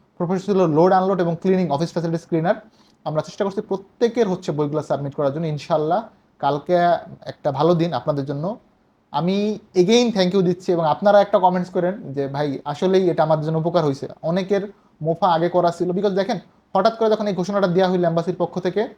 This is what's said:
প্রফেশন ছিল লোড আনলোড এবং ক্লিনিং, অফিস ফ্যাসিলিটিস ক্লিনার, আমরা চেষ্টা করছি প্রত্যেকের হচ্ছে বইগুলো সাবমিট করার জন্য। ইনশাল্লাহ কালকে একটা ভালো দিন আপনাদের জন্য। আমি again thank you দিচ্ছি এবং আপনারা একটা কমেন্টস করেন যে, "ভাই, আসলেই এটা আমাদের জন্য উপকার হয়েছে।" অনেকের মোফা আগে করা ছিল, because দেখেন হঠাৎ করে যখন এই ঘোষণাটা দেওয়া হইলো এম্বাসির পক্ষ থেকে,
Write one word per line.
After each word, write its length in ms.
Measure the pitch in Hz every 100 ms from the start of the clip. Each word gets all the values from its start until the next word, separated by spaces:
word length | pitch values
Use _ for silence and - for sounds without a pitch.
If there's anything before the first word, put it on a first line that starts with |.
| _ -
প্রফেশন 340 | 170 190 185
ছিল 140 | 190 180
লোড 260 | 151 180
আনলোড 280 | 190 185 190
এবং 160 | 170 165
ক্লিনিং, 300 | 190 190 175
অফিস 220 | 143 165
ফ্যাসিলিটিস 340 | - 170 165 -
ক্লিনার, 280 | 165 165 226 - _ _ _
আমরা 180 | 160 156
চেষ্টা 220 | - -
করছি 160 | 196 196
প্রত্যেকের 680 | - 190 - - 233 233 214
হচ্ছে 240 | 180 185
বইগুলো 300 | 151 147 151
সাবমিট 320 | 143 143 143
করার 200 | 139 143
জন্য। 120 | 143 165
ইনশাল্লাহ 640 | 151 - 160 156 180 233 _ _ _
কালকে 360 | 139 147 - 175 175 170 - -
একটা 320 | - - 151
ভালো 220 | 135 160
দিন 180 | 175 170
আপনাদের 320 | 127 156 143 139
জন্য। 320 | 143 165 240 _ _ _ _ _
আমি 480 | 143 170 196 208 208 -
again 360 | 180 180 233 240
thank 200 | 214 180
you 120 | 196
দিচ্ছি 300 | 185 180 -
এবং 120 | 175
আপনারা 360 | 160 151 202 202
একটা 180 | 202 202
কমেন্টস 320 | 180 180 180
করেন 420 | 190 175 208 147
যে, 160 | 135 139
"ভাই, 300 | 139 147 131
আসলেই 460 | - 151 185 190 180
এটা 120 | 160
আমাদের 240 | 156 156 151
জন্য 120 | 160
উপকার 260 | 165 170
হয়েছে।" 240 | 151 139 - -
অনেকের 500 | 151 180 185 196 202 - _ -
মোফা 260 | 156 165 196
আগে 200 | 165 170
করা 220 | 180 170
ছিল, 200 | 170 180
because 240 | 180 202
দেখেন 240 | 185 190 202 - _ _
হঠাৎ 240 | 196 220 226
করে 120 | 220
যখন 160 | 220 208
এই 80 |
ঘোষণাটা 320 | 185 180 202 190
দেওয়া 240 | 175 185
হইলো 180 | 185 175
এম্বাসির 280 | 165 170 175
পক্ষ 220 | 175 -
থেকে, 300 | 180 196 233